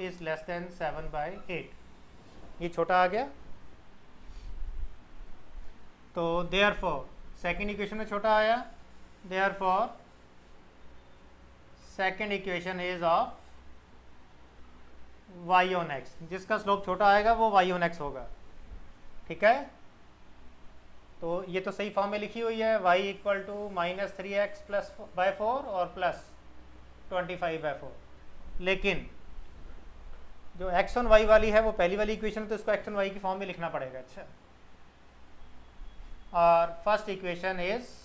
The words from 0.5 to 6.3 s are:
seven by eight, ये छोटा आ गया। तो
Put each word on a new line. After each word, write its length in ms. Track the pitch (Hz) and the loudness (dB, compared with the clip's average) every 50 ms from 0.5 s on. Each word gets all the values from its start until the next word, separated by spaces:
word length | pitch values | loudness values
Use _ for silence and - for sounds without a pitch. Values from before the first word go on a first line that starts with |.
| 175 175 175 175 - | -6 -6 -6 -8 -6
seven 380 | - 170 151 147 156 160 156 | -4 -4 -2 -2 -2 -4 -4
by 160 | 156 151 147 165 190 202 - - | -4 -4 -4 -4 -6 -8 -8 -6
eight, 220 | 185 156 131 - - - - - - - - - - - - - - - - - - - 170 | -6 -6 -6 -8 -14 -16 -18 -18 -18 -18 -20 -20 -20 -20 -20 -18 -16 -16 -14 -14 -10 -8 -6
ये 60 | 175 | -4
छोटा 340 | 175 - 165 - 185 185 180 | -2 0 2 4 6 6 6
आ 40 | |
गया। 180 | 180 180 220 262 285 - - - - - - - - - - - - - - - - - - - - - - - - - - - - - - - - - - - - - - - - - - - - - - - - - - - - - - - - - | 6 4 0 -2 -2 -6 -12 -10 -10 -10 -10 -10 -12 -14 -14 -16 -18 -18 -18 -18 -18 -18 -16 -14 -14 -14 -12 -10 -8 -6 -4 -4 -4 -2 -2 -2 -4 -4 -8 -12 -12 -12 -12 -10 -8 -8 -8 -8 -10 -10 -8 -8 -8 -10 -10 -14 -16 -16 -18 -20 -10 -4
तो 100 | 180 170 165 | -2 0 0